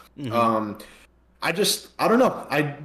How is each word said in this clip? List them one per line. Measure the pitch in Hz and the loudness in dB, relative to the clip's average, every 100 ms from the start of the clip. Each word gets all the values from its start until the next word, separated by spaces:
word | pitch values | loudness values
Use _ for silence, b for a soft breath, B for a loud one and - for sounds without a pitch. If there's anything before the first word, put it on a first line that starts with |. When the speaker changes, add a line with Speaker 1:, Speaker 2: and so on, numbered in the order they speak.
| B - | B -12
Speaker 1:
Mm-hmm. | 135 | -4
Speaker 2:
Um, | 120 113 110 104 101 B B - _ _ - | 0 2 0 -2 -10 B B -20 _ _ -6
I | 151 | -4
just, | 170 196 - - - | 0 -2 -2 -8 -2
I | 165 | 2
don't | 240 | 4
know. | 226 - - | 4 2 -4
I, | 143 147 139 | -2 -2 -4